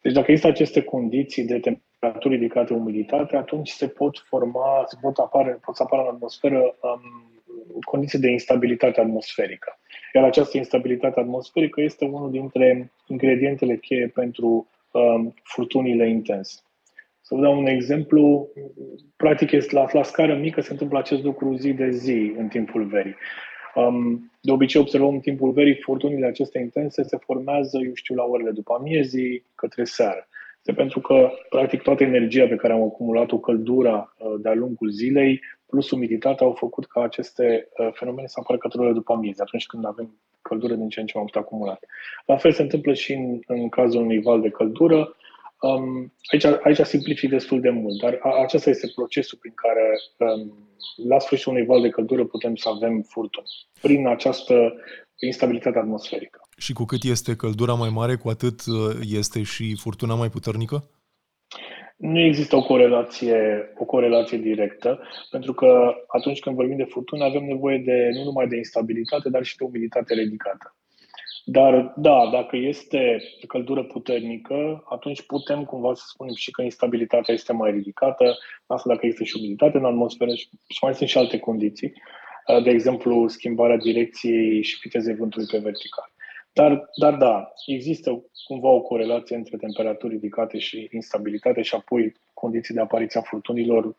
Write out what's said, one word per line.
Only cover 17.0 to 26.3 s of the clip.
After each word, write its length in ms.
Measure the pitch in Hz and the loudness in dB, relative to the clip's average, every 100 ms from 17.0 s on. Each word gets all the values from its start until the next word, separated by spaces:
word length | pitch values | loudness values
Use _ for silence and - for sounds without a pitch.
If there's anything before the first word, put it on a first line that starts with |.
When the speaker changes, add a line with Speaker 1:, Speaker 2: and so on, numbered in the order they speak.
| - _ | -20 _
Speaker 1:
Să 140 | _ | _
vă 60 | 131 | 2
dau 180 | 143 143 | 4 4
un 80 | 135 | 2
exemplu, 840 | 131 123 147 151 151 147 143 - - - - 135 - _ _ | 0 0 -2 4 6 6 4 0 -14 -18 -16 -18 -18 _ _
practic 340 | 156 147 151 | 2 4 4
este 240 | 147 120 | 2 2
la, 120 | - 135 | 2 2
la 100 | 151 | 2
scară 320 | 135 - 156 | 0 0 2
mică, 260 | 143 156 160 | 2 -2 -4
se 120 | 196 | -6
întâmplă 260 | 143 143 139 | -6 -2 -2
acest 240 | 131 139 | 0 -2
lucru 320 | 139 135 135 127 | -2 -2 -4 -2
zi 160 | 139 | -2
de 180 | 131 131 | 0 -2
zi 440 | 123 127 120 107 107 | -2 -2 0 0 -2
în 120 | 110 | -4
timpul 360 | 120 107 117 | -4 -4 -4
verii. 320 | 101 104 95 - - - - - - | -2 -2 -4 -8 -14 -14 -16 -18 -8
Um, 560 | - 123 123 120 120 - _ | 2 2 2 0 -2 -6 _
de 120 | - | 0
obicei 280 | 135 135 151 | 4 4 4
observăm 280 | 143 139 139 | 4 4 2
în 120 | 139 | 2
timpul 320 | 139 139 131 | -4 -2 0
verii 220 | 127 143 | 4 4
furtunile 520 | 135 - 131 143 143 | 4 -2 -2 -2 -2
acestea 340 | 127 | -2